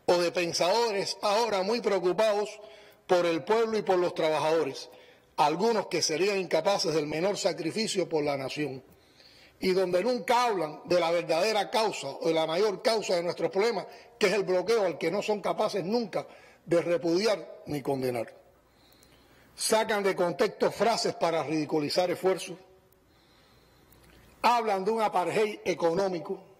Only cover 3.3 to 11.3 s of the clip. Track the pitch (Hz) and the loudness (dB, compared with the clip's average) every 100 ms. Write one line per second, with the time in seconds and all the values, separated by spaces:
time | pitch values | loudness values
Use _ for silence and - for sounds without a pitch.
3.3 | 165 - 226 226 214 190 180 175 - 160 | 0 2 2 2 0 2 2 2 0 0
4.3 | 151 156 165 135 135 - - - - _ | 2 2 2 0 -4 -14 -20 -20 -20 _
5.3 | - 151 170 226 214 - 165 156 151 202 | 0 2 2 2 0 0 -2 0 0 0
6.3 | 196 165 160 196 196 175 156 151 156 196 | 0 0 0 2 0 0 -2 -2 -2 -2
7.3 | 185 190 156 160 208 214 190 160 156 147 | 0 -2 -2 -4 -4 -2 -2 -2 -2 -2
8.3 | 139 127 147 143 131 - - _ _ - | -2 -6 -6 -6 -8 -16 -20 _ _ -20
9.3 | - - - 190 185 180 180 233 247 - | -20 -20 -4 0 0 2 0 0 0 2
10.3 | 240 247 190 151 156 - 175 165 170 160 | 2 2 0 -2 -6 0 2 2 0 2